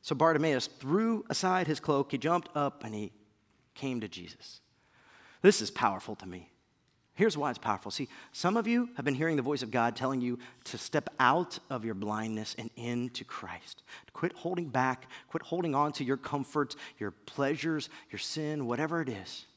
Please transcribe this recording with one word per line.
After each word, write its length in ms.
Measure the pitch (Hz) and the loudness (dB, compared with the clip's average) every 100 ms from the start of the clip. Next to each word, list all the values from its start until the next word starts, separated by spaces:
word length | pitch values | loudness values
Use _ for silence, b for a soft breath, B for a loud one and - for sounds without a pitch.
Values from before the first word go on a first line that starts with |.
So 140 | - | -2
Bartimaeus 520 | 139 165 156 160 131 - | 4 6 6 4 2 0
threw 580 | - 131 180 226 220 - | -8 0 2 4 0 -2
aside 380 | - 190 185 156 | 0 2 2 2
his 140 | 151 | -2
cloak, 300 | - 143 139 | 2 2 2
he 60 | 135 | 0
jumped 300 | 151 175 - | 2 2 0
up, 300 | 147 143 - | -2 -2 -2
and 100 | 110 | -8
he 180 | 107 104 - _ _ _ _ _ | -6 -8 -10 _ _ _ _ _
came 260 | - 135 123 | -8 -4 -4
to 80 | 107 | -6
Jesus. 520 | 92 87 - - - _ B B B B B B B | -10 -14 -16 -20 -20 _ B B B B B B B
This 180 | 185 208 | 8 8
is 100 | 107 | 0
powerful 440 | - 117 95 - 107 | 2 2 2 -6 -10
to 100 | 92 | -10
me. 240 | 90 85 _ _ _ _ _ _ | -12 -14 _ _ _ _ _ _
Here's 220 | - 214 151 | 2 2 4
why 140 | 143 | -2
it's 80 | 120 | -2
powerful. 320 | 110 101 104 | -2 -2 -2
See, 180 | - 135 B B | -6 -8 B B
some 240 | - 175 220 | 0 2 2
of 100 | 220 | 2
you 220 | 240 240 - | 2 2 -2
have 80 | |
been 100 | 135 | 0
hearing 220 | 131 160 151 | 2 2 2
the 60 | |
voice 200 | 123 143 | 2 -2
of 80 | 117 | 0
God 240 | 120 117 | 2 2
telling 280 | 107 131 135 | 2 0 0
you 160 | 123 120 B B | 0 -2 B B
to 140 | - 120 | -12 -10
step 320 | - 151 - - | -2 -2 -2 4
out 380 | 127 151 175 - - | 6 6 2 -6 -6
of 160 | 131 | -4
your 100 | 113 | -4
blindness 600 | 98 104 107 110 107 110 - | -4 -2 -2 -2 -4 -6 -8
and 120 | 113 - | -10 -8
into 480 | 117 120 123 120 | -4 -2 -2 -6
Christ. 580 | 131 - 92 87 - - B B - | -10 -10 -10 -12 -14 -20 B B -16
Quit 180 | - - | -4 -4
holding 360 | - 170 180 165 | -2 -6 -4 -2
back. 400 | 127 131 127 - B B | 2 2 0 -8 B B
Quit 140 | 165 | -8
holding 320 | - 170 170 | -4 -2 0
on 180 | 139 147 | 2 0
to 120 | 147 | 0
your 120 | 131 135 | -2 -2
comfort, 580 | - 143 131 151 143 - B - | 0 -4 -2 -2 -2 -4 B -8
your 120 | 104 | -8
pleasures, 800 | - - - 139 156 156 156 - B B | -8 -14 -2 0 0 -2 -2 -4 B B
your 80 | 101 | -8
sin, 480 | - - 151 151 123 | -6 -4 -4 -2 -2
whatever 360 | 120 151 165 | 0 0 0
it 80 | 139 | -2
is. 340 | 104 92 - - | -6 -10 -14 -16